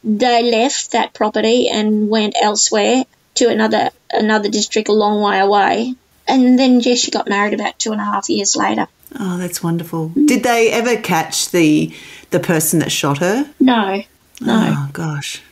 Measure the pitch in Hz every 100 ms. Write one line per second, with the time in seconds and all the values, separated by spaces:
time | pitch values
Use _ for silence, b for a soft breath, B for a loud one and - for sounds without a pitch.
0 | 226 208 247 240 233 220 254 - - 233
1 | - - 214 220 220 247 - 214 214 214
2 | 208 220 214 - 214 208 - 214 202 254
3 | 262 _ _ - 240 220 220 220 - _
4 | _ - 214 214 202 208 208 220 214 214
5 | 208 208 208 196 196 208 196 190 247 254
6 | _ _ - 269 254 254 262 247 247 240
7 | - 214 - 202 208 220 208 - 226 214
8 | 208 202 - 214 196 - 196 220 196 _
9 | - - 190 180 180 175 170 165 165 165
10 | 160 175 294 254 254 233 226 233 233 220
11 | 226 170 - - - 180 160 151 160 B
12 | B B B 175 - 160 160 165 - -
13 | 147 143 175 226 294 - 262 233 196 190
14 | - _ _ - 226 226 170 147 139 139
15 | 160 147 - - -